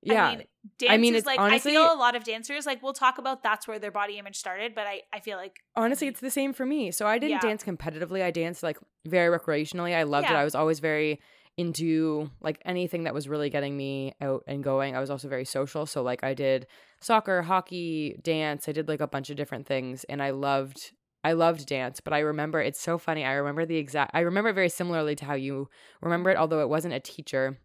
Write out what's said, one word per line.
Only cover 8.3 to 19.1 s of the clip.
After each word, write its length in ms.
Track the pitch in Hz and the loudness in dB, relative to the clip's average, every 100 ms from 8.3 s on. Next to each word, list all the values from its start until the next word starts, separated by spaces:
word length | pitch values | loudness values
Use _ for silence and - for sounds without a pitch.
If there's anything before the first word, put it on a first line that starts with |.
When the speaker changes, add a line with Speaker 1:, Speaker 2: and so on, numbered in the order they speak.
| 170 165 175 | 0 -4 -4
Speaker 2:
like, 160 | 165 151 _ _ 165 | -6 -6 _ _ 0
very 280 | 180 170 170 | 4 4 4
recreationally. 600 | - 147 156 180 175 175 | 2 0 0 -4 0 2
I 80 | |
loved 240 | 151 143 151 | 4 2 4
it. 40 | |
Speaker 1:
Yeah. 80 | 156 | 4
Speaker 2:
I 20 | |
was 100 | 147 | 4
always 260 | 135 156 160 | 2 2 2
very 400 | 156 151 151 151 _ _ _ - | 0 2 0 -2 _ _ _ -4
into, 720 | 175 156 165 160 160 151 151 - | -4 0 0 2 2 0 -4 -6
like, 220 | 156 156 - | -6 -6 -4
anything 400 | 180 175 175 165 | -2 -2 -2 -2
that 100 | 139 | -4
was 120 | 139 | -4
really 220 | 151 147 | -2 0
getting 260 | 147 139 143 | 0 -2 -4
me 380 | 139 139 135 - | -4 -4 -6 -6
out 220 | 143 135 - | -4 -4 -4
and 180 | 143 | -4
going. 320 | 139 135 139 131 | 0 0 0 -2
I 40 | |
was 100 | 135 | -4
also 180 | 139 135 | -4 -6
very 180 | 131 127 | -6 -4
social. 420 | 139 139 156 147 | -4 -4 -4 -6
So, 160 | - | -4
like, 200 | 123 123 | -2 -2
I 120 | 131 131 | -4 0
did 320 | 135 131 131 - _ _ | 2 2 -2 -20 _ _
soccer, 400 | - 220 214 185 | 2 2 2 -2
hockey, 800 | 165 185 180 180 170 160 151 - | 2 0 0 -8 -6 -4 -6 -6
dance. 480 | - 156 156 143 - | -2 0 0 -4 -6
I 40 | |
did, 140 | 151 151 | -4 -4
like, 140 | 151 | -2
a 60 | |
bunch 240 | 147 | -2